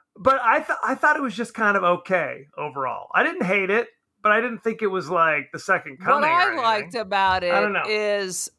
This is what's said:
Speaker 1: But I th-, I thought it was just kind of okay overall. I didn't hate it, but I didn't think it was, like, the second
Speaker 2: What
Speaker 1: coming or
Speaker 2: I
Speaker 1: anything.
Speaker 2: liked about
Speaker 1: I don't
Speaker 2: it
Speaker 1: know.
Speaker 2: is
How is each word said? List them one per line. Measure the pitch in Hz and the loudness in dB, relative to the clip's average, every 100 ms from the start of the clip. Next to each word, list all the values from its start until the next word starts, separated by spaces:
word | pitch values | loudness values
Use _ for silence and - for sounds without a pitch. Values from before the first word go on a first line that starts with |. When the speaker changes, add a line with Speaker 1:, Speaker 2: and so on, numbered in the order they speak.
| _ - | _ -2
Speaker 1:
But | 180 269 | 0 2
I | 233 294 | 2 0
th-, | 311 311 | 0 -4
I | 220 269 | -4 0
thought | 302 302 | 2 2
it | |
was | 262 | -2
just | 190 220 | -6 -8
kind | - 208 196 | -2 0 2
of | |
okay | 175 175 180 180 135 127 143 - | 2 0 0 0 0 -8 -14 -10
overall. | 147 135 127 98 - | -8 -6 -6 -6 -2
I | - | 0
didn't | 294 359 | 0 0
hate | 185 202 190 | 0 0 0
it, | 220 233 _ _ _ | 0 -2 _ _ _
but | 208 | 2
I | 214 | 2
didn't | 240 220 | 0 -4
think | 226 - | -4 -2
it | 208 | -2
was, | 185 147 | -4 -2
like, | 175 165 147 135 | 2 2 2 -4
the | 160 | -8
second | - 175 151 135 | -2 -2 -2 -4
Speaker 2:
What | 185 | 0
Speaker 1:
coming | 285 302 | 2 4
or | |
Speaker 2:
I | 339 392 | 2 2
Speaker 1:
anything. | 330 | 0
Speaker 2:
liked | 226 214 180 233 | 0 0 -4 -8
about | 190 196 190 185 | -2 2 2 2
Speaker 1:
I | 175 185 | 2 0
don't | 208 190 | 0 0
Speaker 2:
it | |
Speaker 1:
know. | - | -2
Speaker 2:
is | 214 208 202 190 175 - | -2 0 -2 -2 -6 -10